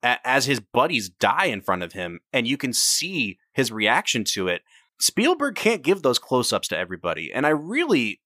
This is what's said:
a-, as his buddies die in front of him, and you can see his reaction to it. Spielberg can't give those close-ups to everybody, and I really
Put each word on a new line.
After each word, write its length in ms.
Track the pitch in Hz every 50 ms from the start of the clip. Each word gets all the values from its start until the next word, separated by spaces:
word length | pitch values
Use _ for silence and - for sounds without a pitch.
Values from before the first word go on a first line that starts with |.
| -
a-, 160 | 123 123 - _
as 220 | 123 127 139 131
his 140 | 131 143 135
buddies 500 | 104 _ _ 120 131 160 131 123 101 95
die 360 | 90 _ - 101 127 156 196
in 160 | 180 117 98
front 200 | - - 95 90
of 120 | 90 85 85
him, 260 | 98 90 87 87 85 _ _
and 160 | - 135 117 113
you 100 | 135 143
can 140 | - 127
see 680 | 117 - - - - - 151 175 190 170 123 101 90 _ _ _ _
his 180 | - 131 113
reaction 520 | 110 110 107 104 117 165 208 - - 127 104
to 240 | - - 104 95 90
it. 140 | 87 85 _ _ _ - _ _ _ _
Spielberg 560 | - - - - 220 294 370 311 294 285 214
can't 280 | - - 208 233 190 127
give 180 | 151 190 196
those 180 | 156 131 123 -
close-ups 480 | - - 131 127 117 - - 98 - -
to 100 | - 80
everybody, 540 | 90 90 92 85 - 87 80 78 82 -
and 140 | - 123 143
I 40 | 151
really 720 | 156 147 151 170 220 294 349 311 220 143 120 107 95 _ _